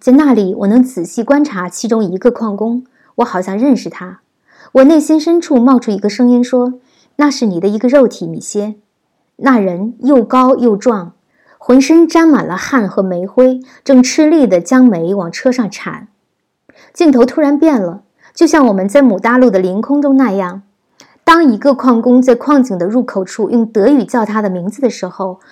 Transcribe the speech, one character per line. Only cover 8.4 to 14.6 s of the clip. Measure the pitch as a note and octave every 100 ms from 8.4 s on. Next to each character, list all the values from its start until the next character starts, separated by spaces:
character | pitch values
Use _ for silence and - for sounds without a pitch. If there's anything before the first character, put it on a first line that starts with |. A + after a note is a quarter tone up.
歇。” | - G3+ G#3 G#3 _ _ _ _ _ _
那 | C4+ A#3+
人 | F#3+ F3 A3 -
又 | B3+ C4+
高 | A3 B3+ B3+ C4+
又 | A#3+ G3+
壮， | B3 G#3 E3+ - _ _ _ _
浑 | - C4
身 | C4+ E4 D#4+
沾 | E4+ E4
满 | B3+
了 | D#3+ F#3
汗 | - C4+ F#3+
和 | -
煤 | F#3+ F3 F#3+
灰， | - B3+ B3+ - _
正 | - C4
吃 | B3 - D4+
力 | D#4+ A#3+
地 | F3+